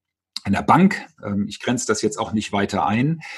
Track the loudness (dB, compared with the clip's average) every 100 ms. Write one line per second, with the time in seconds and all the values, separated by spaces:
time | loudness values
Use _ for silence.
0 | _ _ _ -10 -4 0 4 6 6 2
1 | -8 _ -6 -4 -4 -6 -4 -2 0 0
2 | 0 -2 -4 -2 -2 0 0 0 0 2
3 | 0 -2 -6